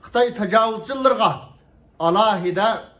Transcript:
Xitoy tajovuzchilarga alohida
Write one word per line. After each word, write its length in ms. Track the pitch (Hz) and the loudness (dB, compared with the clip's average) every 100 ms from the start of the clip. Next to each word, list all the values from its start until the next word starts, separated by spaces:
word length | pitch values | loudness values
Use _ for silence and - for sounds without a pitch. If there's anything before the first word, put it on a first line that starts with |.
Xitoy 240 | - 240 247 240 | -4 0 0 -2
tajovuzchilarga 960 | 202 214 226 220 - 269 262 233 202 135 - - _ _ _ _ | 0 2 2 -4 -8 -2 0 2 0 -2 -12 -20 _ _ _ _
alohida 680 | 165 185 220 196 175 170 214 208 - _ | 0 2 2 0 -2 0 0 -2 -8 _